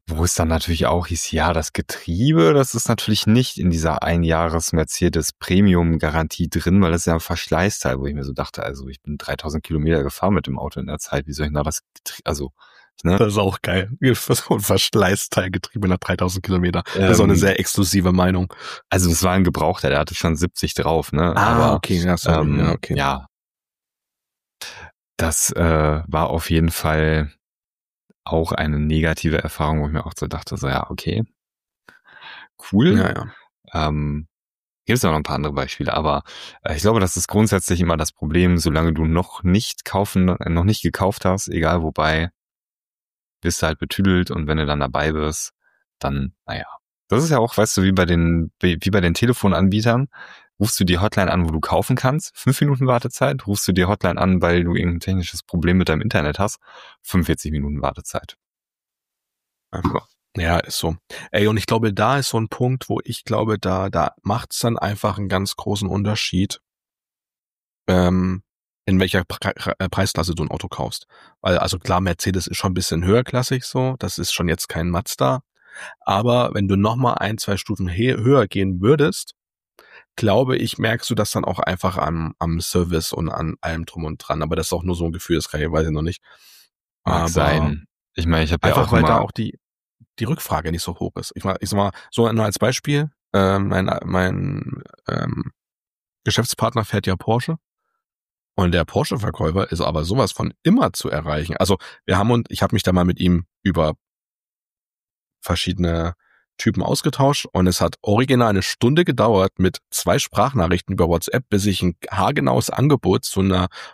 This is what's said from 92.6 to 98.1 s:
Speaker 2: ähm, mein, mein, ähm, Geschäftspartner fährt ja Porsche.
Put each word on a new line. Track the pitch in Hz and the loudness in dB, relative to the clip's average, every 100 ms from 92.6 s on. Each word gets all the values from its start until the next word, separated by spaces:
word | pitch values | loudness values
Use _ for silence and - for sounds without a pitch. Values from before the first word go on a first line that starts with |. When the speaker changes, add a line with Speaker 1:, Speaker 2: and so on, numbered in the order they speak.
| 110 131 - 143 147 - _ | 0 0 -2 -2 -2 -8 _
Speaker 2:
ähm, | 98 95 98 98 | 2 2 2 0
mein, | 95 95 - 90 | 0 0 -4 -2
mein, | 92 92 95 92 98 - - - - - | 0 0 0 -4 -6 -8 -10 -14 -14 -6
ähm, | 50 50 - - - _ _ _ _ _ _ | -4 -4 -4 -8 -14 _ _ _ _ _ _
Geschäftspartner | - 117 120 - 110 113 104 | -2 0 -2 -2 -2 -2 -2
fährt | 101 - | -2 0
ja | 92 | -2
Porsche. | - 113 - 160 _ _ _ _ _ | 0 -2 -2 -6 _ _ _ _ _